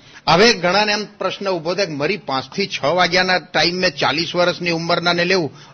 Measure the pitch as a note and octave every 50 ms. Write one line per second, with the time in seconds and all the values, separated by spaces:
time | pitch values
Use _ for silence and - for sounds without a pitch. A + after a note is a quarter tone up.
0 | - - - - - - D#3+ E3+ G#3+ A#3+ A3+ F#3 E3 F3 F#3 G3+ G#3+ G#3 G#3 G#3+
1 | G#3 G#3 - - - F#3 - - G3+ G3 F#3+ E3+ D3+ E3 F#3 F3 G3+ F3 D#3 C#3
2 | C#3+ D#3+ G#3 G#3 - - C3+ C3+ C3 - - - G3+ G3 - - - C#3 D#3+ F3+
3 | F3+ F3 F3 F#3 F#3 F#3 F#3 F3+ - - - E3 D#3 E3+ F3 F#3 F#3 F3+ - -
4 | D3+ B2 C3 D#3 E3 - - F3 F3 F3 E3+ - F3 F3 E3+ E3 E3 E3 F3 E3+
5 | E3+ F3 F3 F3 E3+ F3 F#3+ F#3+ E3 C3 - - - -